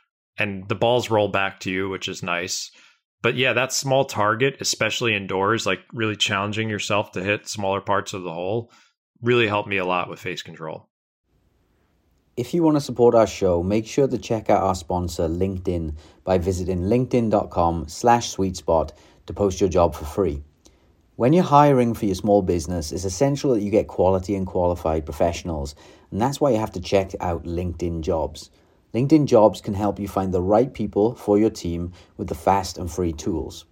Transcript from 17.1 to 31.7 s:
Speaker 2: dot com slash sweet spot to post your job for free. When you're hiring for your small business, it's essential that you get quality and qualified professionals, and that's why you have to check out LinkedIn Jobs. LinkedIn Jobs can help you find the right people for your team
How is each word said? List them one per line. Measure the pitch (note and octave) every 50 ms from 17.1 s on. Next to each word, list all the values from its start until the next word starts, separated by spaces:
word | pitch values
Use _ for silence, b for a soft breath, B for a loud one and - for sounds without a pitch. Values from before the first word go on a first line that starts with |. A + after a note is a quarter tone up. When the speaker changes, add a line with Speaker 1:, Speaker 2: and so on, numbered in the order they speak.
| - B2 A#2 A2
Speaker 2:
dot | G#2 G#2 - -
com | - - F2 E2+ E2 E2 D2+
slash | D2 - - - A#2+ A#2 A#2+ A#2+ -
sweet | - - F#2+ F#2+ F#2
spot | - - - E2 D#2+ D2+ D2 b b b b b b b
to | - F2
post | E2+ G2+ G2+ F#2 F#2
your | G#2 F#2+
job | E2 F#2 E2+ E2+ D2+
for | - D#2
free. | D2+ - - G2 E2+ D2 C#2+ C#2+ - _ _ b b b b b b b b b _ _
When | - A#2 B2 D#3
you're | F3+ E3+
hiring | B2 C#3+ C#3+ D3 D3 C#3 B2+ B2 A#2+ A2+
for | - -
your | G2+ F#2+
small | F#2 - G#2+ G2+ G#2 F#2+
business, | F#2 F2 F2 E2 - F2+ F2 D#2+ -
it's | - - F2+
essential | F#2+ F#2 - C#3 C#3 C#3+ C#3+ - D3 B2+
that | A2 G#2
you | G2+
get | G2+ G#2 F#2
quality | - - - F#2 F#2 F#2+ F#2+ F#2 - G2+
and | F#2+ F#2+ F#2
qualified | - F#2+ F2+ F2 F2 E2+ - E2 D#2+ D#2+ D2+
professionals, | - D2+ - F#2 E2+ D#2+ - - F2+ E2 D2+ C#2 C#2 - B B B B B B B
and | - F#2+
that's | A2+ C3+ C#3+ -
why | D3+ C#3+
you | A#2+ A2
have | A2 G#2 -
to | F#2
check | - - G2+ G2 F#2+ - - -
out | F#2 F2+ E2+ E2+ E2+
LinkedIn | E2+ E2+ E2+ F2+ F2+ E2 - - F2 E2+ E2
Jobs. | D#2+ E2+ E2+ D#2+ D2 C#2 - - - b b b b b b b b _ -
LinkedIn | A2+ B2+ C#3 D#3+ D#3 D3
Jobs | A#2+ B2 A2+ G#2 G#2+ F#2+ -
can | - - G#2
help | F#2+ G#2+ G2+ G2 F#2+
you | G2+ G2
find | - G2+ G2 F#2+ F#2
the | F#2 F2+
right | F#2 G#2 G#2+ B2+ C#3+ -
people | - A2 G2+ G2 G#2 G2+ A2+ B2
for | - - - G#2 G2+
your | G#2+ A2+
team | G#2+ - - F2